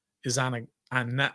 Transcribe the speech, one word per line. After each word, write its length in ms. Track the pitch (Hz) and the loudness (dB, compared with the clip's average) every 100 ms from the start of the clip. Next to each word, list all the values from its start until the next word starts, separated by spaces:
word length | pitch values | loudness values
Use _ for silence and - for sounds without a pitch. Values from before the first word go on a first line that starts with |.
| _ _ | _ _
is 120 | 131 127 | -2 0
on 160 | 127 | 0
a, 60 | 120 - _ _ | -2 -8 _ _
on 240 | 127 120 127 | -2 0 0
not, 180 | 139 | 0